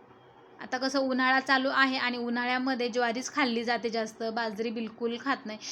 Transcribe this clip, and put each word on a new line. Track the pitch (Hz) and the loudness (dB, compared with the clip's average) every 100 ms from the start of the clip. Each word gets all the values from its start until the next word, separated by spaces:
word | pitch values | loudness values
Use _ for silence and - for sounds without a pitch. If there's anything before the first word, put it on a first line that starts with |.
| - - - - - - | -20 -20 -20 -20 -20 -16
आता | 208 254 | -6 -4
कसं | 262 277 | 0 0
उन्हाळा | 269 254 262 262 | 2 2 4 4
चालू | 269 269 269 | 4 2 2
आहे | 262 269 262 | 4 2 2
आणि | 247 240 | -2 -2
उन्हाळ्यामध्ये | 240 240 247 254 254 247 247 | -2 -2 0 0 0 0 0
ज्वारीच | 240 240 233 254 | 0 0 0 -2
खाल्ली | 294 254 233 | 2 2 2
जाते | 233 233 226 | 0 0 0
जास्त, | 226 220 - 226 | -2 -4 -4 -4
बाजरी | 226 226 208 233 | -2 -4 -2 -4
बिलकुल | 226 220 - 233 240 | -4 -6 -4 -4 -2
खात | 269 247 214 | -2 -2 -4
नाही | 214 - | -10 -10